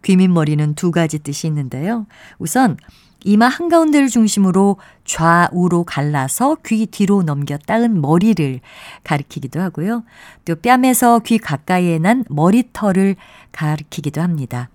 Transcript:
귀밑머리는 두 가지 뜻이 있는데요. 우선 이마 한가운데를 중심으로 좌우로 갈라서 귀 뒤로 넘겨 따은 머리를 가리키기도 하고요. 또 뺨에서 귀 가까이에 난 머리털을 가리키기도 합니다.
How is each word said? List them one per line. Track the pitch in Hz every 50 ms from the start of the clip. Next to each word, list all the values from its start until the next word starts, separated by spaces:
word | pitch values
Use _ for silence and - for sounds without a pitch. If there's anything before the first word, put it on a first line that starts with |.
귀밑머리는 | - - 190 180 190 180 175 165 156 151 151 151 151 151 151
두 | - - 175
가지 | 165 170 165 156 156 151
뜻이 | 151 147 143 - - 160
있는데요. | 151 151 139 123 127 131 151 196 233 233 208 _ _ - - - - _
우선 | 175 156 - 254 262 208 - - _ - _ _ _ _ _ _ -
이마 | 196 208 208 226 254
한가운데를 | 269 - 339 339 339 339 320 311 294 294 277 262
중심으로 | - 240 220 208 - 202 196 185 180 190 196 202 190 - - - _ _ _
좌우로 | - - - 165 170 170 175 175 - - 180 180 180 175 175
갈라서 | 170 170 - 147 139 147 151 143 131 131 - - 240 277 320 - _
귀 | - 220 214 226
뒤로 | - - - 208 190 202 202 175
넘겨 | 156 143 143 143 143 143 143
따은 | _ - 202 226 240 233 220 175
머리를 | 139 139 160 175 208 226 214 170 151 135 131 123 _ - - - - - - -
가리키기도 | _ - 156 139 143 _ - - 131 127 - 156
하고요. | 185 185 175 147 160 202 233 240 226 _ _ - - - - _ _
또 | - 165
뺨에서 | 160 - 240 254 254 254 262 247 - 254 240 233 233
귀 | 226 - 233 220
가까이에 | - - 151 135 _ - 185 180 180 175 165 160
난 | 160 190 233 262 247 -
머리털을 | 147 147 156 180 208 247 - - _ - 214 202 185 190 196 196 190 _ - - - - - _
가리키기도 | - - 156 151 151 151 151 _ - - 147 147 147 147
합니다. | 170 180 170 151 135 120 127 123 123 -